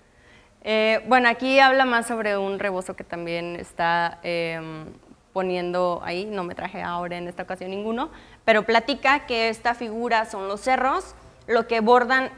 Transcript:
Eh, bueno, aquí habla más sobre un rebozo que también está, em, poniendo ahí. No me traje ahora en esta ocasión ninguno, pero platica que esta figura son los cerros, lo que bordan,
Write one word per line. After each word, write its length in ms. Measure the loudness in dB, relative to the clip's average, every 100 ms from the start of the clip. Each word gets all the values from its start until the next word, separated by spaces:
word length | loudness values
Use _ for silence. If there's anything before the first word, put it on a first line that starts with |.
| _ _ -20 -20 _ _
Eh, 400 | -2 2 2 2 2
bueno, 200 | 4 4
aquí 300 | 2 2 6
habla 280 | 6 6 4
más 200 | 2 0
sobre 300 | -2 -2 -2
un 220 | -2 -2
rebozo 360 | -4 -4 -6
que 100 | -10
también 520 | -10 -10 -6 -6 -6 -8
está, 640 | -10 -2 0 2 0 -4
em, 640 | -6 -4 -4 -6 -8 -12 -14 -18 -20 -20 _
poniendo 680 | -4 -2 -2 -2 0 0 -2
ahí. 220 | -4 -6 -6
No 180 | -6
me 100 | -6
traje 280 | -8 -10 -8
ahora 340 | -8 -6 -6 -8
en 120 | -10
esta 140 | -10
ocasión 260 | -10 -10 -8
ninguno, 400 | -8 -4 -4 -6 -10 -20 -2
pero 200 | 2 2
platica 640 | 4 2 2 0 2 2 0
que 220 | -2 0
esta 260 | 0 -2
figura 520 | -2 -4 -4 0 0 0
son 220 | -4 -6
los 120 | -4
cerros, 540 | 0 2 2 0 -4 -14 -20 -14 0
lo 200 | 0 2
que 140 | 2
bordan, 500 | 6 6 6 2 0